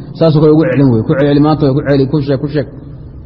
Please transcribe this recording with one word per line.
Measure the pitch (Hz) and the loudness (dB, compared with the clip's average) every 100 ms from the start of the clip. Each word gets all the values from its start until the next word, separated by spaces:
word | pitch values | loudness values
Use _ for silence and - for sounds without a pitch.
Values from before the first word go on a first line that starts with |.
| - | -10
Saasoo | - 160 151 | 0 2 4
kale | 151 | 4
ugu | 156 | 4
celcelin | 143 127 135 | 2 2 2
wey. | 113 | 2
Ku | 110 | 0
celceli | 139 143 143 | 0 2 2
maanta, | 151 147 | 2 2
ku | 143 135 | 0 0
celceli, | 135 139 131 | 0 0 0
ku | 156 | -2
sheeg, | 135 131 | -2 -4
ku | 147 | -4
sheeg. | 147 120 - - - - - | -4 -6 -10 -18 -18 -18 -18